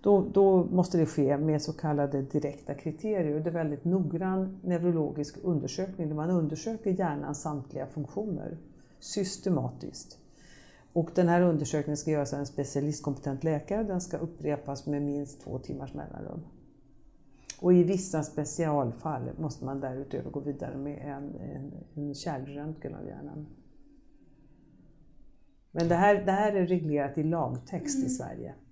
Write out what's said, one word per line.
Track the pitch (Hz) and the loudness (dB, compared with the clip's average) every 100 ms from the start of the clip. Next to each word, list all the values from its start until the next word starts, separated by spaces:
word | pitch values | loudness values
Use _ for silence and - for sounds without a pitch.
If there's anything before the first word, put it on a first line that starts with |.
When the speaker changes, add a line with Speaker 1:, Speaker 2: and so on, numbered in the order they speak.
Speaker 1:
då, | 202 202 - | 8 6 6
då | 196 196 185 | 6 8 8
måste | 175 180 180 175 | 6 4 4 4
det | 156 | 4
ske | - 135 143 | 4 4 4
med | 156 151 | 4 2
så | 147 | 0
kallade | 156 156 147 139 139 | -4 0 2 2 0
direkta | 135 151 147 - - | 0 -2 -2 -6 -8
kriterier. | 147 160 151 220 208 156 | -6 -6 -4 -2 0 2
Och | 151 | 0
det | 160 | 0
är | |
väldigt | 165 156 143 | 0 -2 0
noggrann | 170 185 156 165 190 190 190 - | 2 2 2 0 0 0 -2 -4
neurologisk | 185 175 175 165 147 147 147 - | -2 2 2 2 0 -2 -6 -4
undersökning | 185 156 - - 190 185 156 | 0 0 0 -4 -4 -4 -4
där | |
man | 151 160 | -2 2
undersöker | 185 156 156 220 220 208 | 2 2 -2 -6 -2 0
hjärnans | 185 180 147 143 143 | 0 0 -2 -4 -6
samtliga | 160 147 127 - 143 | -4 -6 -6 -8 -8
funktioner | - 143 - 214 185 - 160 - - - - | -6 -6 -4 -4 -4 -6 -10 -14 -20 -20 -20
systematiskt. | - - 185 - 196 160 123 - - - - - - - - - - - - | -6 -2 -2 -2 2 2 0 -6 -12 -12 -16 -20 -20 -20 -20 -20 -20 -20 -4
Och | 170 165 | -2 0
den | - 175 | 2 6
här | 175 | 6
undersökningen | 175 156 147 151 147 147 | 6 4 0 -2 -2 -2
ska | 156 | 0
göras | 151 139 | 0 0
av | 143 | -4
en | 143 | -4
specialistkompetent | - 135 139 143 147 - 139 147 135 | -4 -2 -2 -2 -2 -4 -4 -4 -2
läkare. | 160 147 151 202 | 0 0 -2 -2
Den | 214 185 | -2 -2
ska | 180 151 | -4 -6
upprepas | 165 - 151 147 - 139 151 | -6 -4 -4 -4 -4 -8 -4
med | 143 | -2
minst | 143 143 143 - | 0 -2 -4 -10
två | - 131 | -10 -10
timmars | - 139 135 | -8 -10 -8
mellanrum. | - - - - - 160 - - - - - - - - - - - | -10 -10 -10 -10 -12 -12 -18 -20 -20 -20 -20 -20 -20 -20 -20 -18 0
Och | 180 | 6
i | 180 | 8
vissa | 175 190 - 160 | 8 2 0 -4
specialfall | 151 - 147 - 160 147 123 117 156 135 120 - | -2 -4 -4 -2 0 2 0 -4 -6 -4 -6 -6
måste | 156 - | -6 -6
man | 131 135 | -6 -6
därutöver | 135 127 143 135 127 | -6 -6 -6 -6 -6
gå | 143 | -6
vidare | 143 139 135 135 | -6 -6 -6 -6
med | 139 147 | -8 -8
en, | 147 139 143 - | -8 -8 -10 -10
en, | - 139 139 - - | -10 -10 -10 -12 -14
en | 147 147 | -8 -8
kärlröntgen | 139 - 143 139 143 151 156 - | -6 -6 -6 -8 -8 -8 -8 -10
av | - - | -10 -12
hjärnan. | - 143 147 151 - - - - - - - - - - - - - - - - - - - - _ _ | -12 -12 -12 -14 -18 -20 -20 -20 -20 -20 -20 -20 -20 -20 -20 -20 -20 -20 -20 -20 -20 -20 -20 -20 _ _
Men | 160 170 | 0 4
det | |
här, | 170 202 202 | 8 8 8
det | 190 | 6
här | 190 214 | 2 4
är | 202 175 | 4 4
reglerat | 180 156 147 139 143 | 2 2 0 0 0
i | |
lagtext | 151 165 127 123 - 180 294 269 | 0 2 0 -2 -6 -6 -2 0
i | |
Speaker 2:
Mm. | 262 | 0
Speaker 1:
Sverige. | - 123 - - - - | -2 -6 -8 -10 -12 -20